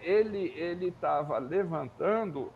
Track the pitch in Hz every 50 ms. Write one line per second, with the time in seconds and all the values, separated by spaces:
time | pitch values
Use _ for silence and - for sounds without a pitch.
0 | - 165 196 214 220 214 208 202 185 160 - 151 165 175 175 180 185 180 175 -
1 | - 151 151 147 147 143 131 113 127 127 160 196 196 170 165 151 143 123 - -
2 | 151 180 214 226 220 190 147 139 120 - -